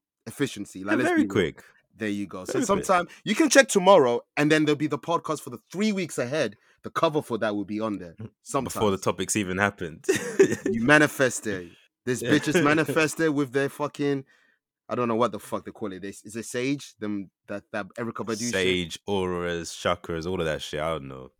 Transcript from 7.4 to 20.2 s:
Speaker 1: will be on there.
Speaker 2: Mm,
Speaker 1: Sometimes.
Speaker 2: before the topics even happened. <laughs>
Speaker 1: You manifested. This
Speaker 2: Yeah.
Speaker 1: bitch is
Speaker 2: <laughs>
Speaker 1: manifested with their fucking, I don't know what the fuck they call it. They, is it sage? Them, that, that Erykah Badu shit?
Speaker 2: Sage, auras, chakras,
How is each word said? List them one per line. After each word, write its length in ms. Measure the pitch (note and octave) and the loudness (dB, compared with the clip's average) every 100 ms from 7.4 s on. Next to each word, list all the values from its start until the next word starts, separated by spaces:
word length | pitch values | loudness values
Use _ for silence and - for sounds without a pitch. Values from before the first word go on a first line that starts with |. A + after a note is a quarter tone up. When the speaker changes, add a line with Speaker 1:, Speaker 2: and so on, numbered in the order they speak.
| A2 G#2 | -2 -2
Speaker 1:
will 100 | G2 | -4
be 140 | G#2 | -4
on 180 | A2 G2 | -4 -6
there. 160 | F2 - | -10 -14
Speaker 2:
Mm, 100 | G#2 _ | -18 _
Speaker 1:
Sometimes. 320 | - C#3+ A#2+ | -6 -4 -4
Speaker 2:
before 180 | G#2 G#2 | 0 0
the 60 | F#2+ | 2
topics 380 | - G2 F#2+ A2 | -2 -2 -2 -2
even 220 | F#2 F#2 | 0 0
happened. 480 | G2+ - E2+ D#2 - | 0 0 -10 -6 -2
<laughs> 580 | - B4 A4+ G4+ - - | -2 0 4 4 2 -2
Speaker 1:
You 120 | A3+ | 0
manifested. 880 | B2+ D3+ D3 - C3 - A2 F#2+ F2 - _ _ - | 6 6 6 2 0 0 -6 -8 -10 -20 _ _ -6
This 160 | B2 | -4
Speaker 2:
Yeah. 100 | A#2+ | 2
Speaker 1:
bitch 160 | D3 D3+ | 2 4
is 80 | D3+ | 4
Speaker 2:
<laughs> 80 | |
Speaker 1:
manifested 680 | D3 D#3 D3+ C#3+ D#3 - D#3+ | 4 4 2 2 0 2 0
with 240 | C#3+ C#3 | 2 0
their 160 | C3 C3+ | 0 -2
fucking, 560 | - D3 - C#3+ C#3 C3+ _ _ _ _ _ - | -2 -6 -2 -2 -2 -6 _ _ _ _ _ -6
I 60 | A2+ | -2
don't 120 | A#2+ | 0
know 80 | A2+ | 2
what 160 | A#2+ | 0
the 80 | G2+ | 0
fuck 240 | - G#2+ | -8 -10
they 80 | F#2+ | -10
call 220 | - G#2+ | -10 -10
it. 80 | F#2 | -8
They, 80 | G2 | -12
is 260 | G2 - A2+ | -12 -12 -12
it 100 | G#2+ | -8
sage? 500 | B2 B2+ C#3+ - - | -4 -2 -4 -8 -10
Them, 300 | G#2+ G2+ F#2 _ - | -6 -6 -8 _ -12
that, 160 | G2+ - | -12 -10
that 160 | A2 F#2+ - | -10 -8 -8
Erykah 280 | A#2 - A2 | -8 -6 -6
Badu 140 | A2 | -4
shit? 120 | A#2+ | -2
Speaker 2:
Sage, 480 | G2 F#2 F#2 E2+ - - | 0 2 0 -2 -8 -4
auras, 640 | G2+ F#2 F2+ F2 E2+ E2 | -2 -2 -2 -4 -4 -8
chakras, 540 | - G2+ F2 - E2+ | -4 -2 -2 -4 -6